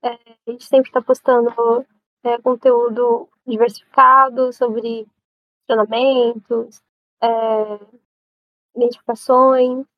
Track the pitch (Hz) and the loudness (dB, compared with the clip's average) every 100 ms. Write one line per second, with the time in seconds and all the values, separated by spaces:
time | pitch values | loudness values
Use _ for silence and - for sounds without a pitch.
0 | 247 233 _ 226 - 240 - 269 262 254 | -8 -10 _ _ -14 -14 -2 0 0 -4
1 | 233 262 - 247 240 233 233 233 262 _ | -2 -2 2 2 0 -2 -2 -2 -4 _
2 | _ _ 240 240 254 247 262 240 240 226 | _ _ -6 -4 -4 0 2 2 0 -2
3 | 240 233 - _ - 220 233 214 _ - | -2 -2 -4 _ -10 -2 -2 -2 _ 4
4 | 262 262 269 240 254 240 247 220 233 226 | 6 6 4 0 -4 -2 -4 -4 -8 -10
5 | 214 _ _ _ _ _ _ 226 214 220 | -12 _ _ _ _ _ _ -2 -2 0
6 | 262 262 240 233 _ 233 226 _ _ _ | 0 2 0 -2 _ -6 -6 _ _ _
7 | _ _ 233 226 226 220 214 208 208 247 | _ _ -2 -2 -2 -2 -4 -8 -16 _
8 | _ _ _ _ _ _ _ - 240 240 | _ _ _ _ _ _ _ -4 -4 -4
9 | - 233 - 254 262 262 254 254 277 | -10 -10 0 2 4 2 0 -2 -12